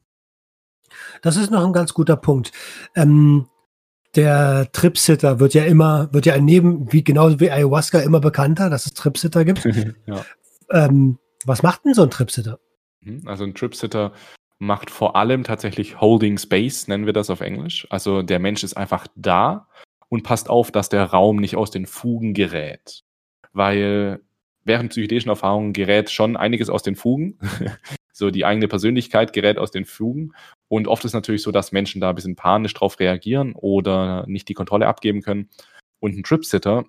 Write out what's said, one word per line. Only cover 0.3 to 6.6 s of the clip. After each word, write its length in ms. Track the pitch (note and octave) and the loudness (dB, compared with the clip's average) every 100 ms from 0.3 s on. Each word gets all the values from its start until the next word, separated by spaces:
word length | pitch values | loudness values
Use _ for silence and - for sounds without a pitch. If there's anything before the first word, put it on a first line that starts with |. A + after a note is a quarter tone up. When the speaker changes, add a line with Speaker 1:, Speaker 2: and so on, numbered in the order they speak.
| _ _ _ _ _ _ - - - | _ _ _ _ _ _ -20 -20 -6
Speaker 1:
Das 160 | E3 D#3+ | -2 0
ist 140 | G3+ | 0
noch 140 | G#3+ | 2
ein 80 | F3 | 2
ganz 200 | F3 E3+ | 0 0
guter 240 | - D#3+ D3+ | 0 2 2
Punkt. 360 | - C#3 A#2 - - - - | 2 0 -2 -12 -18 -20 -8
Ähm, 540 | - D3 D3 D3 D3 C3 _ _ _ _ _ _ | 2 6 8 6 4 2 _ _ _ _ _ _
der 580 | - D3+ C#3+ C#3+ C#3 C3 | 2 4 4 2 2 -2
Tripsitter 680 | - E3+ - - D#3 C#3+ B2 | 0 0 2 2 4 4 4
wird 120 | C#3 | 4
ja 120 | D3+ | 4
immer, 440 | D#3 D#3+ D#3 D3+ C#3+ | 6 6 6 2 0
wird 100 | C#3+ | 2
ja 140 | C#3+ C#3+ | 4 4
neben, 520 | C#3+ F3 | 6 6